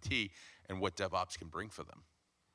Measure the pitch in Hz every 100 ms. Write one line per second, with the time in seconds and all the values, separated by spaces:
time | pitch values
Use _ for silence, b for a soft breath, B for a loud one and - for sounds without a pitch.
0 | - 131 101 B B B - 95 95 98
1 | 95 92 92 - 85 85 104 - 78 -
2 | - _ _ _ _